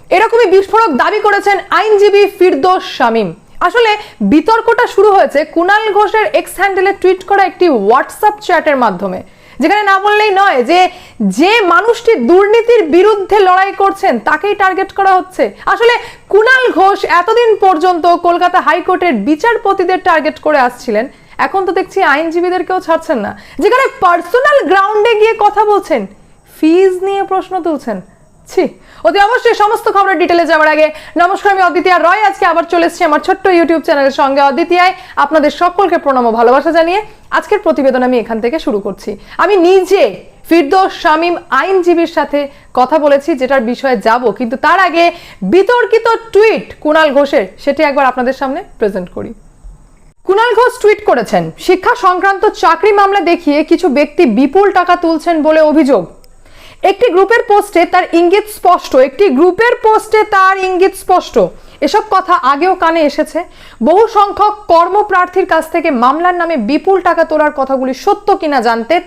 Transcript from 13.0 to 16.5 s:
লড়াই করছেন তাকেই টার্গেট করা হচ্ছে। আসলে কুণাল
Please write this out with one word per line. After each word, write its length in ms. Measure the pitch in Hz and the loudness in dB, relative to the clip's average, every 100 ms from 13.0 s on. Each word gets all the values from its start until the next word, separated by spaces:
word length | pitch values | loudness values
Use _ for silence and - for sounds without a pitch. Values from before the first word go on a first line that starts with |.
| 415 415 370 392 | 2 2 0 2
লড়াই 320 | 381 370 392 | 2 2 0
করছেন 460 | 392 392 392 381 240 | 0 -2 0 -2 -2
তাকেই 360 | 294 302 403 | -2 -2 -2
টার্গেট 380 | 403 381 370 - | -2 -2 -2 -6
করা 220 | - 392 | -2 0
হচ্ছে। 360 | 370 359 - 226 - - | 0 -2 -4 -4 -4 -4
আসলে 260 | 392 466 466 - - - | -2 0 -2 -6 -18 -2
কুণাল 440 | 392 453 | 0 4